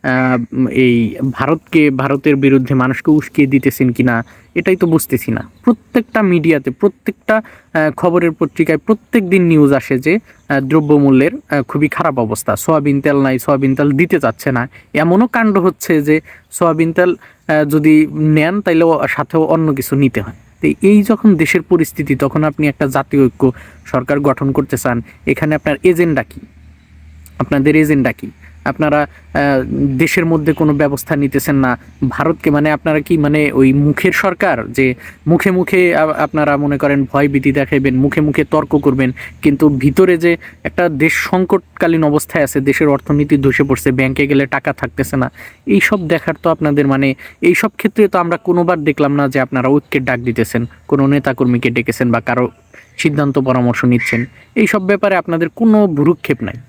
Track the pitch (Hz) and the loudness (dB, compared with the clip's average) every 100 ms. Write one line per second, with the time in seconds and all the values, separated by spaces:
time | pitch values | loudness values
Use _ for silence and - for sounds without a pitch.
0 | 139 127 127 127 117 127 127 135 127 120 | -2 0 0 -2 -2 -4 -2 2 2 2
1 | 113 - 131 - 135 160 _ 160 147 131 | 0 -2 -6 -4 -2 -2 _ 2 2 0
2 | 135 143 151 139 139 135 127 131 127 131 | -2 -2 0 2 4 2 2 0 0 -2
3 | - 151 - - 139 135 131 - 127 117 | 0 0 0 0 2 2 0 0 -2 0
4 | 127 117 117 - _ 175 170 185 170 160 | 0 -2 -6 -18 _ -4 -2 0 2 0
5 | - 127 - 110 - _ - 226 _ 254 | 0 -4 -4 -8 -8 _ -2 -2 _ -4
6 | 226 226 202 175 156 151 135 127 202 - | -2 -2 0 0 2 0 -2 -2 -4 -2
7 | - - - 220 - - _ - 156 - | -10 -8 -2 -2 -2 -20 _ -2 -2 0
8 | 180 175 170 160 165 - 160 156 - 214 | 0 0 0 -2 -6 -2 0 0 0 -2
9 | _ 220 185 190 175 156 143 139 - 131 | _ -2 2 2 4 4 4 2 0 -4
10 | 147 208 _ _ _ 139 135 156 147 147 | 0 -4 _ _ _ -4 0 0 2 4
11 | 139 131 143 - _ 143 131 147 151 - | 4 4 2 -2 _ -4 -4 -2 -2 -2
12 | 165 131 110 110 - 104 - 156 143 139 | -2 -2 -4 -4 -4 -4 0 0 0 0
13 | 147 143 135 131 - 135 135 135 147 139 | 0 0 0 -2 0 0 0 0 0 0
14 | 170 170 117 - - 127 123 - _ 147 | 0 0 -2 -2 -4 -2 -4 -12 _ -2
15 | 165 185 240 240 220 196 180 - - 160 | 2 2 2 0 0 2 0 -2 -2 0
16 | 147 156 - - _ - 170 160 165 165 | 2 0 -2 -20 _ -2 0 0 0 2
17 | 180 175 - _ - 151 151 156 156 156 | 0 -2 -10 _ -2 0 0 2 4 4
18 | 156 151 156 156 156 202 196 160 165 156 | 2 0 2 2 0 -2 0 2 2 2
19 | - - 143 160 156 160 156 135 - 135 | -2 -4 -2 0 0 0 0 -2 -2 0
20 | 135 - 95 - _ _ 151 147 190 208 | 0 0 -8 -14 _ _ -4 2 4 4
21 | 202 214 220 165 160 180 - 175 156 - | 4 2 4 4 2 0 0 0 0 -4
22 | 143 131 139 151 156 147 147 - 139 135 | -4 -2 0 0 -2 0 -4 -2 -2 -2
23 | - 143 127 - 135 - - - - - | -2 2 2 2 -2 -2 -18 -20 -6 -6
24 | 123 143 143 127 139 135 139 139 131 120 | -2 0 0 0 -2 -2 -2 -4 -2 -4
25 | 117 - - 139 151 151 - 143 185 170 | -6 -10 -6 -2 -2 -2 -2 0 0 2
26 | 170 135 - - - - - - _ - | 0 0 -4 -14 -20 -20 -20 -20 _ -20
27 | - - - - 131 143 139 156 151 147 | -20 -20 -20 -8 -2 0 2 2 2 0
28 | 127 - - - - - 143 135 151 147 | 0 -6 -14 -18 -20 -10 -8 -4 0 0
29 | 143 - - - 143 135 131 135 139 131 | -2 -10 -8 -2 0 0 -2 -4 -2 0
30 | 165 - 165 160 151 147 156 143 143 139 | 0 0 0 0 0 0 0 2 0 -2
31 | - 151 139 139 - 139 127 120 - - | -4 -2 -2 -2 0 0 0 -2 -8 -6
32 | 135 - 151 160 156 147 151 151 165 156 | -6 -2 -2 -2 0 0 0 -2 -2 -2
33 | 143 165 147 151 147 131 135 139 143 143 | 0 0 2 0 0 2 2 4 0 0
34 | 185 - 196 185 196 123 107 120 131 123 | 0 0 -4 -2 -2 -2 -4 -2 -2 -2
35 | - - 151 170 196 185 180 190 180 156 | -14 -8 0 0 2 -2 0 0 2 2
36 | 156 151 151 156 147 143 147 143 143 139 | 0 -2 -4 0 0 0 -2 -2 0 0
37 | 135 139 143 139 139 139 135 143 135 127 | 0 0 0 0 0 -2 0 0 0 0
38 | 143 156 151 143 143 156 147 151 143 131 | 0 0 0 0 0 -2 0 0 0 0
39 | 131 127 - - 151 139 156 135 139 135 | -2 -4 -16 -2 -2 2 2 2 0 2
40 | 185 170 170 165 - - - - 175 143 | 2 2 0 -2 -6 -12 -8 -2 -2 0
41 | 160 - - 185 185 190 _ - 170 165 | -2 -2 -2 -2 0 -2 _ -4 -2 2
42 | 151 151 - 170 139 143 135 - 151 139 | 2 0 -2 -2 -2 0 -2 0 2 0
43 | - 147 147 143 135 123 139 131 143 127 | 0 -2 2 2 2 0 0 0 0 0
44 | 131 131 139 139 139 139 - - 131 - | -2 -2 0 0 0 -4 -4 -6 -8 -6
45 | 135 139 127 - - _ - 202 - 208 | -4 -2 -4 -6 -20 _ 0 0 2 -2
46 | 160 160 - 156 170 160 151 143 139 135 | -2 -2 -2 -2 -2 0 0 2 2 2
47 | 139 135 - - - - 220 - - - | 0 -4 -12 -2 0 2 -2 -2 -4 0
48 | 202 185 170 170 - 175 170 170 147 139 | 0 2 -2 -4 0 0 0 0 -2 0
49 | 143 143 139 131 127 131 131 143 - 143 | 0 0 0 0 -2 0 2 0 0 -4
50 | 131 123 120 113 113 120 120 - - 139 | -2 -4 -2 -2 -2 -2 -6 -12 -4 0
51 | 139 143 139 127 123 120 123 123 120 - | 2 2 -2 -2 0 0 0 -2 -4 -2
52 | 123 117 120 123 123 _ _ - _ - | -2 0 -2 -2 -2 _ _ -20 _ -4
53 | 160 147 143 135 131 127 120 117 123 120 | -2 0 0 0 0 0 0 0 0 0
54 | - 113 123 - _ - 220 208 185 202 | 0 -6 -6 -12 _ -2 0 0 0 0
55 | 202 185 170 165 165 - 226 214 202 147 | 0 0 -2 -4 -4 0 2 4 2 2
56 | 147 175 - 131 107 120 | 0 0 -2 -4 -4 -10